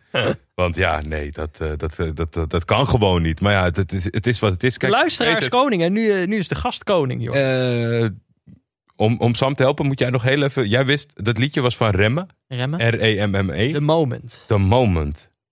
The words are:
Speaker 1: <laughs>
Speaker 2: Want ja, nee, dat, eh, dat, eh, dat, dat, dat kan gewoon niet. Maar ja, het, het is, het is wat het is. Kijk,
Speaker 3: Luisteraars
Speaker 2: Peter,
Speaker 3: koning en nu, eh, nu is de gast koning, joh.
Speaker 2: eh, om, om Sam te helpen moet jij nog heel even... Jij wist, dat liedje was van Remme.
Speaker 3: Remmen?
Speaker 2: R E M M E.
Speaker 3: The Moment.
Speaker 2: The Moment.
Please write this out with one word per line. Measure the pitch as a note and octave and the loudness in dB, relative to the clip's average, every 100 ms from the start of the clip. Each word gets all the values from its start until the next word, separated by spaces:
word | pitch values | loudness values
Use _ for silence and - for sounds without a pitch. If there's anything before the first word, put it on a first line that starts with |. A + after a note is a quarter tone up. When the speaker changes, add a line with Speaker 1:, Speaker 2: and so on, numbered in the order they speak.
| _ | _
Speaker 1:
<laughs> | B2+ A2 - _ | -4 -2 -4 _
Speaker 2:
Want | - F2+ E2+ | -4 -2 0
ja, | F2+ D2+ | 0 0
nee, | D2+ D#2 D2 | -4 -6 -6
dat, | D2+ D#2 - | -8 -10 -6
eh, | D#2 D2+ | -6 -4
dat, | E2 - | -6 -4
eh, | E2 | -6
dat, | D2 E2 | -4 -6
dat, | E2+ D#2+ | -4 -2
dat | F2 | -2
kan | - G#2+ C#3 | -2 0 2
gewoon | G#2+ G2+ F2+ | 2 2 2
niet. | E2 D2+ | 0 0
Maar | G2+ | 0
ja, | G2+ | 2
het, | F2+ E2+ | 0 0
het | F2 | -4
is, | F#2+ | -4
het | F2+ - A#2+ | -4 -4 -2
is | A#2 | 0
wat | G#2+ | 0
het | F2+ | 0
is. | - - | -2 -2
Kijk, | C3 | 0
Speaker 3:
Luisteraars | A#3 E4 - A#3 | 2 0 0 0
Speaker 2:
Peter, | A3+ C3 | 0 0
Speaker 3:
koning | B3 C#4 F#3+ | 0 2 2
en | E3 | 0
nu, | G#3 A3 | 0 0
eh, | G3 F3+ | 0 0
nu | G#3+ | -2
is | E3 | -2
de | |
gast | - B3 - | -4 -4 -6
koning, | - F3+ C3 B2 | 0 0 0 -2
joh. | A#2+ C3+ C3+ B2+ B2+ A#2+ A#2 A#2 | -2 0 0 0 0 0 0 0
Speaker 2:
eh, | A2+ F#2+ _ _ - - _ _ _ - | 0 -2 _ _ -20 -20 _ _ _ 0
om, | G#2+ A#2+ | 2 4
om | A#2 | 2
Sam | A#2 C3+ | 2 0
te | C#3 | 2
helpen | C3 D3 C#3+ | 2 2 0
moet | C3+ | 0
jij | B2+ | 0
nog | B2+ | 0
heel | B2 C#3+ | 2 2
even... | C3+ C3+ G#2+ | 0 0 2
Jij | A#2+ C3+ | 2 2
wist, | C#3+ - - | 0 -2 -6
dat | G#2 A2 | -2 0
liedje | C#3 D3+ | 0 0
was | B2 - | 0 2
van | A2 | 2
Remme. | F#2 G#2+ D3 F#3 _ - | 4 2 0 -6 _ -12
Speaker 3:
Remmen? | B2 C3 E3 A#2 | -6 -4 0 0
Speaker 2:
R | - | 2
E | A2 G2+ G#2 | 2 2 0
M | G2 F#2+ | 0 -2
M | |
E. | D#2 A#2+ | 0 0
Speaker 3:
The | D3 | 0
Moment. | D3 E3 C#3 - A#2+ - - | 2 2 2 -2 -10 -12 -2
Speaker 2:
The | G#2 | 2
Moment. | F#2+ B2 A2+ E2+ D2 D2 - _ _ | 4 4 4 2 -2 -6 -14 _ _